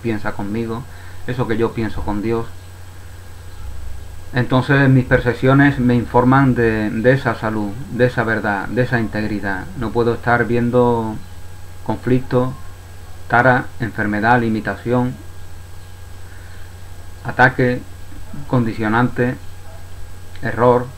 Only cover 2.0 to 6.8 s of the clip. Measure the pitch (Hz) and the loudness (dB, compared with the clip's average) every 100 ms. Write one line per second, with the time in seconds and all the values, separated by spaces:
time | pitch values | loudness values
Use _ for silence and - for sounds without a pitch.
2 | 104 101 110 117 117 - - - - - | -2 -2 0 -2 -4 -10 -14 -16 -16 -16
3 | - - - - - - - - - - | -14 -14 -14 -14 -14 -10 -8 -6 -6 -8
4 | - - - 131 120 127 123 139 139 131 | -10 -10 -6 -2 2 2 4 4 6 6
5 | 123 127 123 113 131 139 143 131 123 120 | 6 2 2 2 6 8 6 6 4 4
6 | 107 123 123 135 135 120 117 110 | 4 4 6 6 6 4 4 2